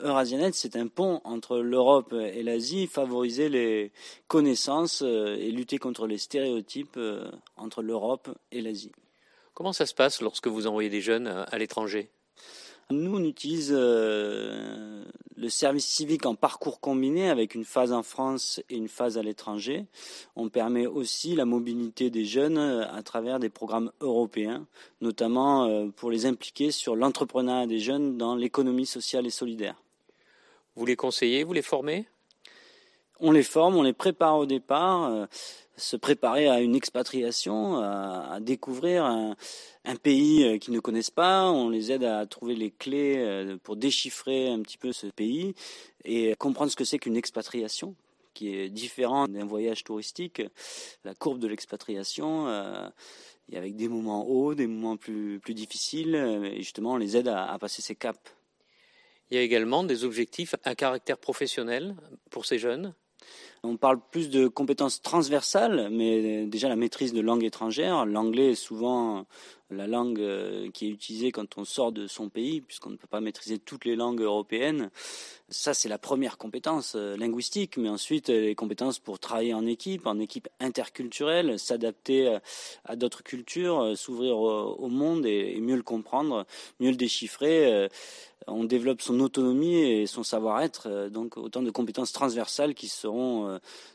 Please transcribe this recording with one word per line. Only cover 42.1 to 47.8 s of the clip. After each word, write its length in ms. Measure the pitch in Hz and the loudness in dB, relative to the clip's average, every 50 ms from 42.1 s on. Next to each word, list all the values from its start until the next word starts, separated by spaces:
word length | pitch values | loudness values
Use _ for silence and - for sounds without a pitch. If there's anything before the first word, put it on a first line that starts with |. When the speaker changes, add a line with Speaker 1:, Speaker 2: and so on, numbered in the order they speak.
| 107 107 107 | 0 0 -2
Speaker 1:
trouver 280 | 101 - - 117 120 120 | -4 -8 -8 -4 -4 -2
les 160 | 113 110 104 | -2 -2 -4
clés, 460 | - _ - 135 135 143 143 139 139 135 | -6 _ -6 -4 0 0 2 2 2 2
euh, 380 | 120 107 98 98 95 98 95 90 - | 0 0 -2 -2 -4 -6 -6 -10 -8
pour 140 | - 107 | -10 -6
déchiffrer 720 | 107 123 139 127 - - 135 - - - 135 135 131 131 127 | -2 0 0 0 0 -2 -4 -6 -8 -4 -2 0 0 0 0
un 120 | 120 110 | 0 -2
petit 180 | 107 - - - | -4 -6 -10 -8
peu 140 | - 127 120 | -6 -6 -6
ce 160 | - - 101 | -6 -8 -10
pays 460 | - - 107 113 127 160 180 196 180 - - - - - - - _ _ - | -6 -2 -2 0 0 0 -2 -4 -6 -8 -14 -16 -16 -18 -20 -20 _ _ -6
et 300 | 92 113 117 113 110 107 | -2 0 2 2 2 0
comprendre 340 | - - 139 127 - 147 143 | 0 0 -2 0 2 0 -2
ce 60 | - | 0
que 80 | - 131 | -2 -2
c'est 140 | - - 139 | -2 -2 -2
qu'une 180 | - 120 110 | -2 -2 -2
expatriation, 800 | 120 - - - 113 107 - - 120 110 107 - - | -2 -2 -4 -6 -6 -8 -6 -6 -6 -6 -4 -6 -8